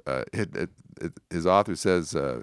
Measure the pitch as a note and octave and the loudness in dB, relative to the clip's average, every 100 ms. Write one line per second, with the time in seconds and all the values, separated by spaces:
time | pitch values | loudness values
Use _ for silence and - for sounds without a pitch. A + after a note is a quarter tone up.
0 | - C2 - A2 G2+ - F2 - - - | -4 -4 -4 -4 -4 -4 -6 -8 -20 -8
1 | E2+ - - F2 F2 G2 G#2 F2 G2 F2+ | -8 -8 -8 0 4 4 4 0 2 2
2 | D#2 D#2 C#2 A#1+ | 0 -2 -2 -4